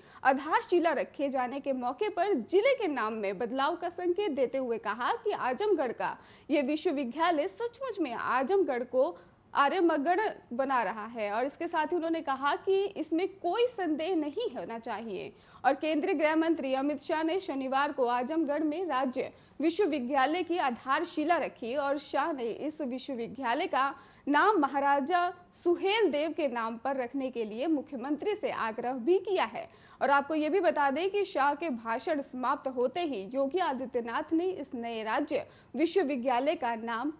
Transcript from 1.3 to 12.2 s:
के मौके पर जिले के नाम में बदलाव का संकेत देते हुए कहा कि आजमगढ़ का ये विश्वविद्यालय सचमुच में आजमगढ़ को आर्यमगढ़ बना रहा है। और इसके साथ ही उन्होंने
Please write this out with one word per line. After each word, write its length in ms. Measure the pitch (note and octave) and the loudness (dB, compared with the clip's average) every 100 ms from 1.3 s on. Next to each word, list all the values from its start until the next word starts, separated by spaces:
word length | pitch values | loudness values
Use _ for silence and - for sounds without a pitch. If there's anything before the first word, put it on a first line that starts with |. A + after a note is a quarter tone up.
| C4 B3 C#4 | -2 -2 -4
के 120 | C#4 | -4
मौके 340 | C4 A#3+ C4 G#4+ | -2 -2 -2 -4
पर 240 | - F#4+ E4 G#3 | 0 0 0 2
जिले 240 | F#4 B4 | 4 4
के 140 | C5+ G4 | 4 0
नाम 240 | C4+ G#3+ | 0 -2
में 240 | A3 G3 G3 | -2 -4 -2
बदलाव 380 | A#3+ C4 C#4 F4 | -4 0 0 0
का 120 | F4 | -6
संकेत 440 | F4 F4+ F4 G#4 | -4 -2 0 0
देते 260 | C#4 A#3+ C4+ | 0 0 0
हुए 200 | B3+ A3+ | -2 -4
कहा 340 | G#3+ G#3+ B3+ | -4 -2 -2
कि 160 | A#4 G#4+ | -2 -2
आजमगढ़ 600 | G4 A#3+ C4 G#4+ F4 C4 | -2 -2 0 2 2 0
का 240 | F3+ F3+ - - - - | -2 -4 -4 -12 -18 0
ये 120 | D4 | 0
विश्वविद्यालय 840 | B3+ D4+ F4+ C#4 A#3+ C#4 E4 D#4+ F4+ | 2 0 0 -2 -2 0 2 2 0
सचमुच 520 | - A#4+ - C5+ G4 | -2 -8 -6 -8 -4
में 120 | D4 | -4
आजमगढ़ 720 | A#3 C#3+ A#3+ C4+ G4 D4+ B3 | -2 0 0 2 2 2 0
को 320 | B3 B3+ D4 F4 - _ _ | -2 2 2 0 -16 _ _
आर्यमगढ़ 680 | - C#4+ F4+ E4+ D#4 C#4 F4+ A4 - - | 2 4 4 4 4 2 2 0 -2 -10
बना 300 | A#3+ C4+ C4 | -4 0 0
रहा 220 | G#3 A3 G#3+ | 0 -4 -8
है। 240 | A#3 G#3 | -4 -2
और 140 | G#3 C4+ | 0 -2
इसके 220 | - E4 | -4 -4
साथ 180 | E4+ D4+ | -2 0
ही 100 | F4 | 0
उन्होंने 240 | D#4+ E4 | 0 -2